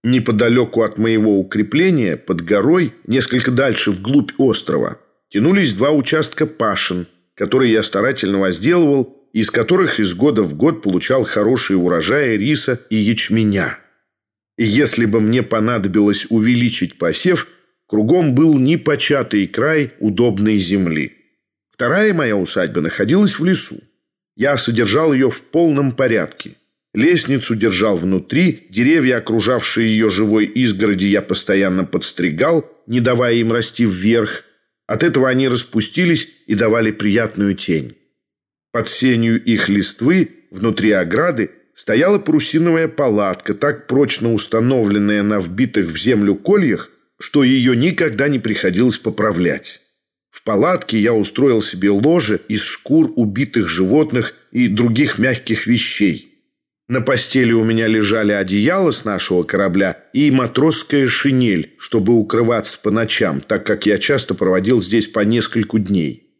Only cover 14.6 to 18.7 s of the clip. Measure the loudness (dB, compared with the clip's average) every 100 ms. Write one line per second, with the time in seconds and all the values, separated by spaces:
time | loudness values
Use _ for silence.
14.6 | 0 2 2 0 0 2 2 0 0 -2
15.6 | 0 -2 0 2 2 0 0 0 2 2
16.6 | 0 -2 -6 -4 -4 0 0 -2 -4 _
17.6 | _ _ _ -2 2 2 2 4 4 4
18.6 | 2